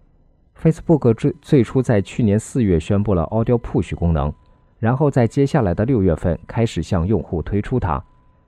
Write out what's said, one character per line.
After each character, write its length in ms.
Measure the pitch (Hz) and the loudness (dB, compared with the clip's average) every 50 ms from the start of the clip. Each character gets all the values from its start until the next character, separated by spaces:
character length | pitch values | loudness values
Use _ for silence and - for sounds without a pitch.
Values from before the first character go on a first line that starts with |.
| _ _ _ _ _ _ _ _ _ _ _ - | _ _ _ _ _ _ _ _ _ _ _ -2
Facebook 540 | - 165 156 - - - 165 139 - 120 110 | 0 0 0 0 0 0 2 2 4 2 2
最， 220 | - - 143 - - | 2 0 -4 -4 -4
最 220 | - - 160 139 110 | -2 2 4 4 4
初 160 | - - 135 | 2 0 -2
在 220 | 123 - 120 101 | 0 2 2 0
去 220 | 95 - - - 123 | 0 -2 -2 0 2
年 160 | 104 98 110 | 2 2 0
四 240 | - - - 139 117 | -2 -2 -2 0 2
月 160 | 98 87 80 | 2 2 0
宣 240 | - - 107 98 101 | 0 0 -2 0 0
布 100 | 113 98 | 0 0
了 100 | 85 78 | 0 -2
Audio 340 | - 107 110 113 123 120 117 | -2 -2 -2 0 0 0 -2
Push 340 | - - - - 85 - - | -2 -2 -2 -2 -2 -2 -4
功 200 | - 82 85 82 | -2 0 0 0
能， 200 | 73 69 73 - _ _ _ _ _ _ _ _ - | 0 -2 -4 -6 _ _ _ _ _ _ _ _ -4
然 180 | 113 110 127 | -2 -2 0
后 140 | 131 156 143 | 0 0 0
在 160 | - 139 120 | 2 2 0
接 180 | 110 - 143 139 | 0 2 0 0
下 160 | 135 - 156 | 0 0 0
来 120 | 113 92 85 | 0 0 0
的 100 | 87 98 | 0 0
六 160 | 135 139 107 | 0 0 2
月 140 | 95 92 78 | 2 2 0
份 240 | - - 92 80 - - | 0 0 -4 -4 -4 -8
开 180 | - - - 113 | -8 -4 -2 -2
始 160 | 117 - 85 | -2 -2 -4
向 240 | 80 - - 87 82 | -4 -2 -2 -2 0
用 160 | 95 110 87 | 0 0 -2
户 180 | 71 - - 78 | -2 -4 -6 -6
推 200 | 73 - - 101 | -6 -4 -4 -4
出 180 | 104 - 131 123 | -4 -2 -4 -4
它。 240 | - 95 73 65 - _ _ _ _ _ _ _ _ | -2 -2 -4 -4 -6 _ _ _ _ _ _ _ _